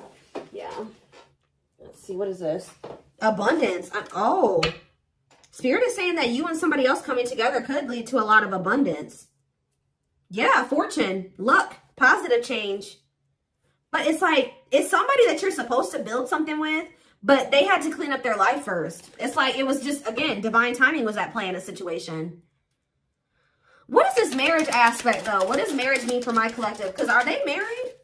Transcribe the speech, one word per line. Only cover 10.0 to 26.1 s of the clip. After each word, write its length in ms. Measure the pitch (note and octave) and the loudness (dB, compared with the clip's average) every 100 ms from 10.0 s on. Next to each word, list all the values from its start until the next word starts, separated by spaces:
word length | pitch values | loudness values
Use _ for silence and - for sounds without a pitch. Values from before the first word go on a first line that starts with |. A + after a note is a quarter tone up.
| _ _ - | _ _ -12
Yeah, 340 | F#3+ C#4 C4+ | -2 2 2
fortune, 720 | - D4 G4+ D4+ G3+ F#3+ F#3 - | 2 0 0 -2 -2 -2 -8 -6
luck, 380 | G#3+ D#4+ - - _ - | 2 2 2 -6 _ 2
positive 480 | C4 D#4+ E4+ A#3+ | 4 4 2 0
change. 540 | A#3+ A3+ G#3 G3+ - - _ _ _ _ _ _ _ _ _ | 0 -4 -4 -6 -8 -20 _ _ _ _ _ _ _ _ _
But 160 | D#4 D4 | -2 0
it's 140 | D#4 | 2
like, 320 | F4+ D4 B3 - _ | 2 2 2 -4 _
it's 180 | C#4 F4+ | 2 4
somebody 380 | E4+ B4 C#5 G4+ | 2 4 4 4
that 140 | - | 4
you're 100 | F#4+ | -2
supposed 400 | C#4+ A#3 B3 - | -2 -2 0 0
to 80 | C#4+ | -4
build 300 | G#3+ A#3+ B3+ | -4 -4 -2
something 300 | F4 D#4 D4+ | -2 -2 -2
with, 280 | D#4 D#4 E4+ - _ _ | -2 -2 -6 -12 _ _
but 300 | G3 C#4 - | 4 4 4
they 140 | C#4 F#4+ | 4 4
had 160 | F4+ | 2
to 100 | D4+ | 0
clean 220 | - D4+ | -4 -4
up 100 | C4+ | -4
their 140 | B3 G#3+ | -2 2
life 260 | G3+ C#4+ | 2 2
first. 460 | A#3+ F3+ D#3+ - - - | -2 -4 -4 -8 -16 -8
It's 160 | C4+ - | -4 0
like, 220 | C4 B3+ | 0 0
it 100 | C4 | 0
was 160 | C4 | -2
just, 240 | B3 C#4+ - | -2 -6 -6
again, 320 | A3+ D#4 G3+ | -4 -2 -2
divine 340 | G#3+ A3+ A#3+ | 0 2 2
timing 300 | C4 C4+ D#4 | 4 2 2
was 140 | A3+ G#3 | -2 -2
at 160 | F3 | -4
play 160 | A#3 F#3+ | -4 -6
in 60 | F#3 | -6
a 60 | |
situation. 800 | F#3 F3 F3 E3 - D#3+ E3+ - _ _ _ _ _ _ _ _ _ _ _ _ _ _ - | -10 -10 -8 -8 -8 -8 -8 -12 _ _ _ _ _ _ _ _ _ _ _ _ _ _ 0
What 200 | C4+ F5+ | 4 4
is 80 | B4 | 4
this 200 | F#4+ C4 | 0 2
marriage 340 | C#4+ E4 D#4 | 2 2 2
aspect, 560 | A#3+ A#3 A#3+ A#3+ G3+ G3+ | 4 4 4 0 -2 0
though? 180 | G3+ | 0
What 140 | F#3+ C4 | 0 0
does 160 | A3 | -2
marriage 320 | C4+ B3+ C4 | -2 0 0
mean 160 | A#3 | 0